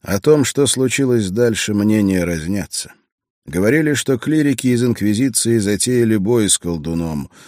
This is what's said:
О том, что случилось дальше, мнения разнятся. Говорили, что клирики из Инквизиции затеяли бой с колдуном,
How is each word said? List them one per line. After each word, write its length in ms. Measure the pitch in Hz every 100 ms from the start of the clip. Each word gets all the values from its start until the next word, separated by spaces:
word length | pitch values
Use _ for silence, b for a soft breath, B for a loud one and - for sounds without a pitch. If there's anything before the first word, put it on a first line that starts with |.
О 200 | - 98
том, 240 | - 151
что 220 | 127 - 135
случилось 600 | - 131 - 135 120 98
дальше, 460 | 98 120 107 -
мнения 500 | 104 104 107 98 95
разнятся. 720 | 87 85 80 101 85 - - - _ _ _ _
Говорили, 480 | - 82 104 147 151
что 240 | 143 - 131
клирики 520 | - 156 147 127 127
из 140 | 120
Инквизиции 760 | 123 113 104 104 135 113 117 117
затеяли 580 | 101 101 - 123 117 110
бой 320 | 95 120 101
с 80 | -
колдуном, 760 | 85 85 76 82 82 76 67 B